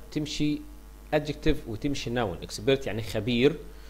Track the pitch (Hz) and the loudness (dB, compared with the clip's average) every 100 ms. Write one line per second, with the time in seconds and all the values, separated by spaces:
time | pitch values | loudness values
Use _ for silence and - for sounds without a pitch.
0 | - 151 151 - 151 147 - - - - | -8 -4 -4 0 0 0 -6 -14 -16 -18
1 | - 151 147 143 160 143 - 104 147 139 | 0 0 0 2 4 4 2 -4 -2 -2
2 | 117 123 107 80 - - 107 135 - 104 | -2 0 0 -2 -8 -2 2 2 2 -4
3 | 104 113 104 120 135 165 - - | -2 -2 2 6 6 4 -6 -16